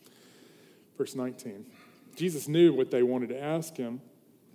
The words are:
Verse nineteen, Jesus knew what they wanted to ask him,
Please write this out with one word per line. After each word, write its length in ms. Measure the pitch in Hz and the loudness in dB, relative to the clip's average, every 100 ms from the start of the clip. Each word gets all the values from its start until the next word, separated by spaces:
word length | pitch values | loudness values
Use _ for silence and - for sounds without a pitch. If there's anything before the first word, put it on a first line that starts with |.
| - - - - - - - - _ - | -20 -20 -20 -20 -20 -20 -20 -20 _ -8
Verse 160 | 135 | -6
nineteen, 500 | 135 127 123 120 101 113 - - - - | -4 -8 -8 -14 -14 -18 -20 -20 -20 -20
Jesus 320 | - 180 151 139 | -6 -4 -4 -2
knew 280 | 160 170 | 6 6
what 160 | 131 127 | 6 0
they 120 | 127 | 2
wanted 280 | 123 127 117 | 2 2 -4
to 100 | 123 | -6
ask 380 | 147 165 160 - | -4 -4 -4 -8
him, 240 | 120 127 - - _ - _ | -8 -8 -12 -20 _ -20 _